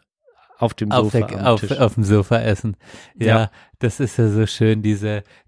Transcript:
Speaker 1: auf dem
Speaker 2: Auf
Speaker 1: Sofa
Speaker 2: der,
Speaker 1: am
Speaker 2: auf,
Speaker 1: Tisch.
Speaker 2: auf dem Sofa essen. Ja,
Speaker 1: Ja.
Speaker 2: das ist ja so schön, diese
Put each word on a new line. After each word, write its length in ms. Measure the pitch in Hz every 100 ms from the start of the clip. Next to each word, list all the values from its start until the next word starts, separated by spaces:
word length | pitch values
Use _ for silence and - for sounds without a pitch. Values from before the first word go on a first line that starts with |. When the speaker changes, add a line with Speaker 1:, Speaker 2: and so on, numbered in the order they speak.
| - _ _ _ _ _
Speaker 1:
auf 160 | 113
dem 160 | - 107
Speaker 2:
Auf 220 | 127 107
Speaker 1:
Sofa 140 | 117 104
Speaker 2:
der, 140 | 104
Speaker 1:
am 60 | 101
Speaker 2:
auf, 140 | 110
Speaker 1:
Tisch. 180 | 101 -
Speaker 2:
auf 160 | 117
dem 100 | 113
Sofa 340 | 101 104 98 113
essen. 360 | 113 101 113 98 - - - -
Ja, 80 | 110
Speaker 1:
Ja. 240 | 113 110 - _ _
Speaker 2:
das 200 | 120 -
ist 200 | 131 -
ja 100 | 110
so 160 | 104 107
schön, 360 | - 110 110
diese 420 | 107 101 107 104 - _